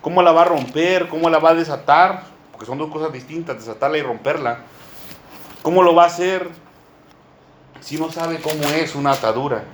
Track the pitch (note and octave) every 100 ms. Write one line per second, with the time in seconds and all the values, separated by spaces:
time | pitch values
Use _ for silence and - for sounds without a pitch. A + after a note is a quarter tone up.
0 | D3+ F3+ F3 E3 E3+ D#3+ B2+ D3+ F3 F#3
1 | F3 D#3 E3 D#3+ D#3+ E3 E3 C#3 - D3
2 | F#3 F#3+ - - _ - G#2+ C3+ D#3 D#3
3 | D#3 B2+ B2+ D#3+ E3 A#2 A2 A2 C#3 D3+
4 | C3+ A2+ C#3 D#3 B2 A#2+ - - - -
5 | - - - - - - D#3 F3+ F3 E3+
6 | E3+ - F3+ F#3 E3+ - - _ _ _
7 | _ _ _ _ _ _ _ - - D3+
8 | D#3+ E3+ E3 D#3+ D3+ D#3 D3 D#3 D#3 C#3+
9 | C#3+ C3+ A2 A2+ C#3 A2+ -